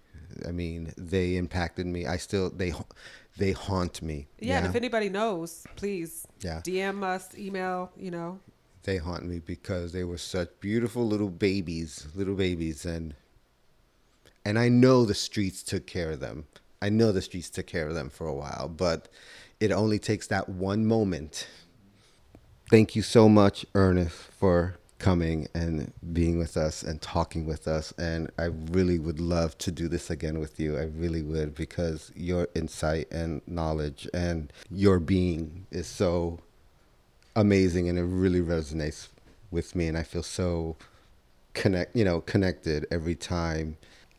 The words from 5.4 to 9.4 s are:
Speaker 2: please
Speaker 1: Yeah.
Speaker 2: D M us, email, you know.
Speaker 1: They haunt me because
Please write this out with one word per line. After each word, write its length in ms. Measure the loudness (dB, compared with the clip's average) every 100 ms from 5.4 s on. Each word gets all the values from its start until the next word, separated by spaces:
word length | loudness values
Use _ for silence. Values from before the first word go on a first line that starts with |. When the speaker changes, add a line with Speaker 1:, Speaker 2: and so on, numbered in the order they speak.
| -6 -12 -18 -8
Speaker 2:
please 500 | -6 -6 -8 -12 -18 -12
Speaker 1:
Yeah. 200 | -8 -8
Speaker 2:
D 160 | -4 -2
M 240 | -2 -4
us, 260 | -4 -4 -8 -12
email, 540 | -8 -6 -4 -4 -6 -10
you 140 | -10
know. 280 | -8 -8 -10 -18 _ _ _
Speaker 1:
They 140 | -4 -4
haunt 280 | -4 -6 -6
me 140 |
because 520 | -8